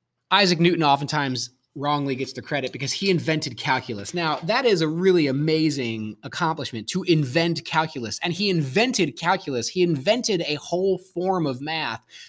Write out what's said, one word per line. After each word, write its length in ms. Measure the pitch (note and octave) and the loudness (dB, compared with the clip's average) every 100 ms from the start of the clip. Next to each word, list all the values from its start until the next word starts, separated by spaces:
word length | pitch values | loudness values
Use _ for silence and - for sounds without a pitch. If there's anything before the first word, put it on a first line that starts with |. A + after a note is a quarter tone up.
| _ _ - | _ _ 2
Isaac 300 | F#3+ F#3+ E3 | 4 6 6
Newton 240 | E3+ E3 | 4 6
oftentimes 680 | D3+ C#3+ D3 D3+ C3+ B2 - _ _ | 4 4 2 -2 0 -2 -6 _ _
wrongly 400 | C#3 D3 D3 C#3 | -6 0 0 0
gets 200 | B2+ C3 | -2 -6
the 80 | - | -8
credit 280 | - C#3+ B2+ | -6 -4 -4
because 220 | A#2+ C3+ | -4 -6
he 180 | - G3 | -2 0
invented 460 | E3+ B2 D#3 C3+ A#2 | 2 2 -2 -4 -4
calculus. 560 | D3+ B2+ - G#2 G2+ | -2 -2 -2 -8 -6
Now, 240 | F3 D#3+ C#3 | -4 -2 -2
that 260 | E3 A#3+ B3+ | 0 2 4
is 160 | F3+ | 2
a 60 | D#3 | 2
really 380 | E3 F#3+ F3 C#3+ | 2 4 4 4
amazing 920 | C3 D#3 D#3+ D#3 C#3 A#2 A2+ G#2+ G2+ | 2 2 2 2 0 -4 -4 -6 -10
accomplishment, 640 | B2+ - E3 D#3+ B2+ A2+ A2 | -10 -4 -2 -2 -6 -8 -6
to 140 | F#3 | -2
invent 600 | F3+ D#3+ C3 E3 E3+ D#3 | 2 2 2 0 0 -2
calculus. 560 | - D#3+ D#3+ C3+ A2 - | -2 -2 -2 -4 -8 -6
And 100 | F3 | -4
he 180 | E3+ G#3 | -2 0
invented 680 | E3+ C3+ D3+ B3+ G#3 D#3 - | 0 0 0 2 2 -2 -2
calculus. 500 | E3 F#3+ - B2 A2 | -2 -2 -2 -4 -2
He 140 | F3+ | 0
invented 600 | F3 C#3+ D#3 B3 A3+ F3+ D3 | 2 2 0 0 0 -2 -2
a 100 | D3 | -6
whole 420 | - F3 G3 F#3 | -4 -2 0 -2
form 480 | - E3+ F#3 F#3 D3+ | -6 -4 -2 0 -2
of 160 | B2+ | -4
math 420 | D3+ D#3+ C3 A2+ _ - | -6 -6 -4 -8 _ -20